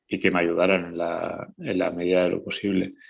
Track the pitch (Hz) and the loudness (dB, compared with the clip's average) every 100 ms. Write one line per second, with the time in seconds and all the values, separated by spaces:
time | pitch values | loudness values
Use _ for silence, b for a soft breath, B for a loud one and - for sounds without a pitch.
0 | - 95 95 90 85 85 92 95 87 82 | -8 0 2 4 2 4 4 2 0 -4
1 | 85 82 85 - - - 156 90 90 87 | -4 -4 -6 -8 -12 -10 -4 -2 -2 -2
2 | 87 90 90 90 95 - 101 95 95 - | 2 2 2 0 -6 -4 -2 0 -2 -6